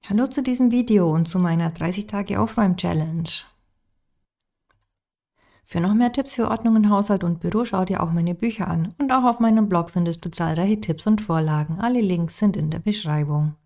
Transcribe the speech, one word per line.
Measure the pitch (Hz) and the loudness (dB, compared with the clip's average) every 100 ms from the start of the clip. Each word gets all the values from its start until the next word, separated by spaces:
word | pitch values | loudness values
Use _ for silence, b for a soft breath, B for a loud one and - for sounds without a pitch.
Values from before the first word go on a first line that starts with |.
| - | -2
Hallo | 202 214 | 0 0
zu | - | -2
diesem | 254 254 254 | -2 2 2
Video | 240 240 208 170 | 2 4 4 4
und | 156 160 | 2 0
zu | 185 | 2
meiner | 175 165 165 | 2 2 0
dreißig | 165 160 185 208 | -2 -4 -4 -6
Tage | 202 196 196 | -6 -4 -2
Aufräum-Challenge. | 220 220 202 180 175 160 160 165 165 - - _ _ _ _ _ _ _ _ _ - _ _ _ _ _ _ _ _ _ _ _ | -2 2 2 2 0 -2 -2 -4 -4 -6 -8 _ _ _ _ _ _ _ _ _ -20 _ _ _ _ _ _ _ _ _ _ _
Für | - 170 | -8 -2
noch | 180 | 0
mehr | 208 240 | 2 2
Tipps | 240 269 | 0 -4
für | - 226 | -2 -2
Ordnung | 220 233 220 | 0 2 4
in | 208 | 4
Haushalt | 202 208 196 | 4 2 0
und | 175 170 | 0 -2
Büro | 170 208 | -2 -2
schau | 233 196 185 | -2 -2 -2
dir | 196 | -2
auch | 160 | -2
meine | 170 170 | 0 0
Bücher | 175 233 220 180 | 0 -4 -4 -4
an | 165 170 - | -2 -4 -4
und | 277 | 0
auch | 254 | 2
auf | 247 233 | 2 2
meinem | 226 220 208 | 2 4 2
Blog | 180 170 | 0 0
findest | 180 170 165 170 | -2 -2 -2 -6
du | |
zahlreiche | - 165 160 190 214 | -4 -2 0 0 0
Tipps | 214 156 - | -2 -4 0
und | 214 | 0
Vorlagen. | 214 165 156 151 151 165 | 0 0 0 0 -2 -2
Alle | 233 247 | 0 2
Links | 208 175 165 - | 2 0 -2 0
sind | 208 185 | 0 2
in | 151 | -2
der | 165 | -2
Beschreibung. | 214 208 165 151 147 147 151 151 | -4 -4 -2 -2 0 0 -2 -4